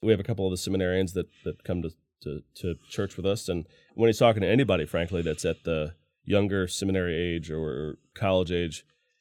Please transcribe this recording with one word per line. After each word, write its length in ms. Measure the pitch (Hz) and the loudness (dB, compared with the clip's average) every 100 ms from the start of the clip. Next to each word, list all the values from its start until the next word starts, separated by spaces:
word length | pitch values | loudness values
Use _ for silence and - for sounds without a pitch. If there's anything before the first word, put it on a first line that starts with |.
we 80 | 110 | 2
have 100 | 101 | 4
a 40 | |
couple 220 | 101 101 95 | 2 -2 0
of 40 | |
the 200 | 90 101 | -2 -2
seminarians 420 | 95 90 95 90 | 0 2 2 0
that, 160 | 92 85 _ | -2 -6 _
that 180 | 85 - | -10 -8
come 180 | - 87 | -4 -4
to, 80 | 82 - _ _ | -4 -10 _ _
to, 200 | 76 67 - - | -10 -10 -12 -8
to 180 | 90 78 - | -6 -6 -8
church 260 | - 98 - | -6 -6 -2
with 100 | 95 | -2
us. 220 | 107 - | -2 -2
And 180 | 87 - _ _ | -4 -6 _ _
when 140 | - 117 | 2 2
he's 100 | 113 | 6
talking 240 | 117 104 | 4 4
to 60 | 92 | 4
anybody, 360 | 123 104 90 76 | 4 4 2 0
frankly, 360 | 85 85 90 | -2 -2 -2
that's 220 | 82 78 | -2 -2
at 200 | 85 80 | -4 -4
the 300 | 82 80 78 - _ _ | -2 -2 -4 -10 _ _
younger 420 | 90 101 101 98 90 | 0 2 2 0 -2
seminary 460 | - 98 95 87 82 | -2 0 0 0 0
age 340 | 87 82 76 | -2 -2 -4
or 480 | 78 78 65 76 - _ | -4 -4 -4 -6 -8 _
college 360 | - 98 92 85 | -4 2 2 2
age, 340 | 87 82 - _ _ _ _ | 0 -2 -6 _ _ _ _